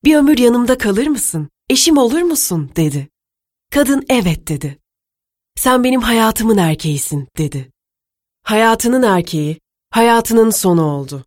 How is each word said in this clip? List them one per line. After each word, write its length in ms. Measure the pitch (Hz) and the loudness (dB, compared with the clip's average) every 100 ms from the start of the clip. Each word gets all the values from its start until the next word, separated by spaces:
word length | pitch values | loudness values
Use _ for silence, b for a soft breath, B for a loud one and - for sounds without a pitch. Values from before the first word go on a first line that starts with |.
Bir 120 | 285 302 | 4 4
ömür 220 | 285 269 | 4 4
yanımda 400 | 240 240 240 254 | 4 2 0 0
kalır 300 | 214 196 285 | 0 0 -2
mısın? 420 | 269 - 160 147 _ _ | -2 -4 -6 -8 _ _
Eşim 280 | 262 - 294 | 0 2 2
olur 240 | 240 302 | 2 0
musun?" 500 | 349 302 - 170 143 - | -2 -2 -4 -4 -6 -2
dedi. 320 | 156 139 139 _ _ _ _ _ _ | -2 -4 -10 _ _ _ _ _ _
Kadın, 340 | 285 262 277 269 | -2 0 -2 0
"Evet." 380 | 254 180 156 - | 0 0 -4 -6
dedi. 300 | 151 143 139 _ _ _ _ _ _ _ - | -8 -8 -14 _ _ _ _ _ _ _ -4
"Sen 280 | 262 254 | 0 2
benim 180 | 254 254 | 2 0
hayatımın 560 | 226 226 220 - 220 208 | 0 0 0 0 0 2
erkeğisin." 720 | 165 156 156 143 - 147 131 - | 2 -2 -4 -6 -6 -8 -8 -6
dedi. 340 | 151 139 127 _ _ _ _ _ _ _ | -6 -6 -14 _ _ _ _ _ _ _
Hayatının 600 | - 214 226 226 233 254 | -2 2 2 2 0 2
erkeği, 560 | 240 180 170 160 151 160 _ _ _ | 2 0 -2 -4 -6 -8 _ _ _
hayatının 600 | 226 233 233 226 226 220 | 0 2 2 2 2 2
sonu 360 | 214 185 170 156 | 2 0 2 0
oldu. 400 | 143 135 139 | -4 -8 -14